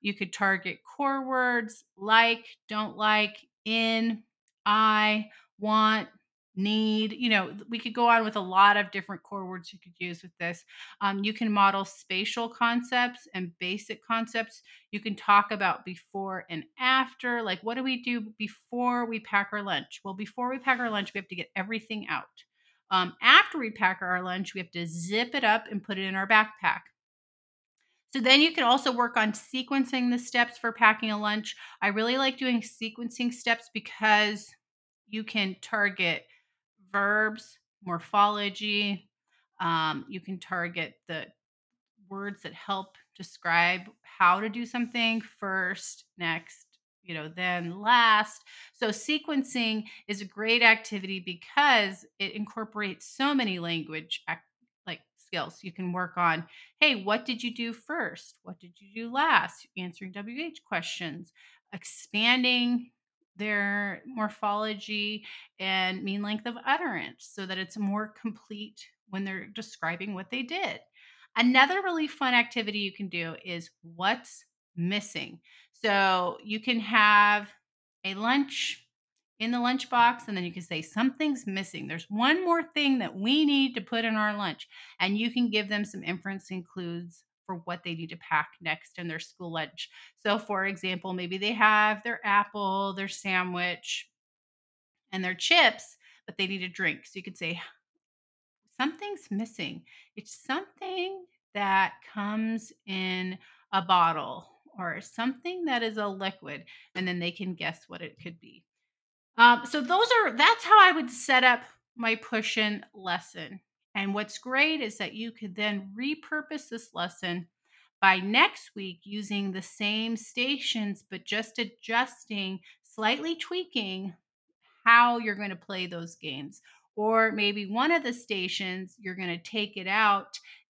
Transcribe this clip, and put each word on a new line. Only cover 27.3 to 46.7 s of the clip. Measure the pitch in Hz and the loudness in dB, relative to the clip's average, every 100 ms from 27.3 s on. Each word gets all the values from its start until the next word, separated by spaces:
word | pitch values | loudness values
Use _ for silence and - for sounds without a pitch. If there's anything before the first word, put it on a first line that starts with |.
| _ _ _ _ _ _ _ _ | _ _ _ _ _ _ _ _
So | 269 | 0
then | 247 277 | 6 6
you | 320 | 6
can | 320 | 4
also | 240 269 269 | 4 4 2
work | 240 240 240 | 0 0 2
on | 214 | 0
sequencing | 214 - 262 254 269 254 262 247 | -2 -6 -6 0 0 0 0 0
the | 240 | 0
steps | - 247 240 - | 0 0 0 -2
for | 233 | -6
packing | 226 220 214 220 | 4 4 6 0
a | 208 | -2
lunch. | 208 214 214 - - - | -2 -2 -6 -12 -18 -4
I | 196 | -2
really | 202 233 262 | 0 0 2
like | 269 254 | 0 0
doing | 262 233 | 0 0
sequencing | 220 - 226 220 240 - 240 | -2 -10 -10 -10 -10 -4 -4
steps | 240 240 226 - | -2 -2 -2 -4
because | - - - 214 208 208 208 - - _ _ _ _ _ | -12 -12 0 4 4 4 -2 -12 -20 _ _ _ _ _
you | 220 | -10
can | 220 214 190 185 | -4 -2 -2 -4
target | - 214 202 190 170 156 - _ _ _ _ _ 190 | -6 -2 0 0 -2 -2 -8 _ _ _ _ _ _
verbs, | 202 202 214 214 220 - - _ _ | 0 2 2 2 -2 -14 -20 _ _
morphology, | 185 170 - 208 208 208 202 196 214 208 208 190 _ _ _ _ _ - | -2 -2 0 4 4 4 -4 -4 -2 0 0 -4 _ _ _ _ _ -4
um, | 170 165 156 143 - | 0 2 0 -2 -8
you | 185 | -10
can | 190 185 | -10 -10
target | - 185 175 175 160 - - | -6 -6 -4 -6 -8 -10 -10
the | 160 - _ _ _ _ _ _ _ 185 | -10 -10 _ _ _ _ _ _ _ -14
words | 196 202 202 | -10 -8 -10
that | - | -14
help | - - 196 190 _ _ - | -10 -6 -6 -6 _ _ -20
describe | 180 - 170 170 175 180 196 - | -18 -8 0 4 4 0 -6 -20
how | - - 180 190 | -8 4 6 6
to | 220 | 0
do | 226 | -6
something, | 233 247 240 240 226 226 | -4 -4 -2 0 0 0
first, | - - 202 190 180 190 - - - - | -4 -8 -4 -2 -2 -4 -10 -14 -18 -6
next, | 165 160 - - _ | -4 -4 -6 -20 _